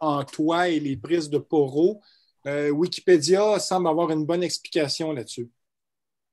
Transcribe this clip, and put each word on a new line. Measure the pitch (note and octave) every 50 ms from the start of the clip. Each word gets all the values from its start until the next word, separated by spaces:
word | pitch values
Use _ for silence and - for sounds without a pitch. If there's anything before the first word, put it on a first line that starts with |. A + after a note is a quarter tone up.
en | D#3+ D3+ C#3+ C#3+ C3+
toit | - - - D3+ D#3+ E3+ F3 F3+ F3
et | D#3+ D3+
les | D3 C#3 C3+
prismes | G#2 - D3+ E3+ E3+ D3+ D3
de | D3 C3+
Poro, | - - E3 D3+ C#3+ C3 C3+ D3+ E3+ G3 G#3+ G#3 _ _ _ _ _ _ _ _ -
euh, | C#3 C#3+ D3 D3 D3
Wikipédia | D3 D3+ F3+ F3+ - - - F#3 F3+ D#3 C#3 D#3+ F#3 G3 G#3 G#3+ G#3 F3
semble | - - F#3 F#3 F3
avoir | E3 D#3 E3+ E3+ D#3+
une | D#3+ D#3 D3+
bonne | D3+ E3+ F3+
explication | F3 D3+ - - - - - E3+ D3 C3+ - - D#3+ D#3
là-dessus. | D3+ B2+ G#2+ - - B2 A#2+ A#2 _ _ _ _ _ _ _ _ _ _ _ _ _ _ _ _